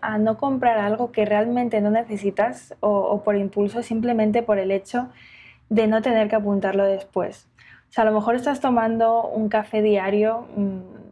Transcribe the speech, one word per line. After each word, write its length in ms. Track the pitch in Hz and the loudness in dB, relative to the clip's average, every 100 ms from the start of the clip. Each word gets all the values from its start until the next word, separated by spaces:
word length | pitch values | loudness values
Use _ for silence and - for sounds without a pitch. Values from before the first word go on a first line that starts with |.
a 160 | - 214 | -4 0
no 200 | 220 220 | 0 0
comprar 420 | 277 262 247 220 | -2 2 2 2
algo 320 | 202 226 240 | 0 -2 -2
que 140 | 226 208 | 0 2
realmente 540 | 208 226 247 240 220 | 2 2 0 0 0
no 120 | 208 | 2
necesitas 840 | 220 233 208 202 196 226 254 - - | 2 0 -4 -2 0 -2 -4 -16 -4
o, 100 | 208 | 0
o 320 | 202 190 208 | 0 0 0
por 140 | 208 202 | 0 0
impulso, 480 | 196 208 202 233 | -2 0 -2 -2
simplemente 580 | 233 226 240 226 214 233 | -4 -2 0 2 2 2
por 160 | 233 202 | 0 0
el 140 | 190 | 0
hecho 380 | 196 - 247 254 - - - - _ _ | -2 -2 -6 -6 -12 -20 -20 -20 _ _
de 160 | 220 220 | 2 2
no 160 | 220 | 2
tener 260 | 247 220 214 | 2 2 2
que 100 | 220 | 0
apuntarlo 480 | 202 196 196 196 196 | 0 0 0 2 2
después. 640 | 196 - 190 185 - _ _ - - _ | 0 -4 -4 -4 -8 _ _ -20 -20 _
O 40 | |
sea, 120 | - | 0
a 20 | 220 | 2
lo 80 | |
mejor 200 | 214 220 | 2 0
estás 280 | 247 240 - | 0 -2 -2
tomando 640 | 269 240 226 226 226 226 226 | 0 0 0 2 2 2 -2
un 200 | 220 214 | -4 -2
café 360 | 214 214 214 | -2 -2 0
diario, 640 | 214 202 190 208 214 226 - 208 | 2 2 2 2 0 -2 -6 -4
mm, 420 | 202 190 180 - - | -4 -4 -12 -20 -20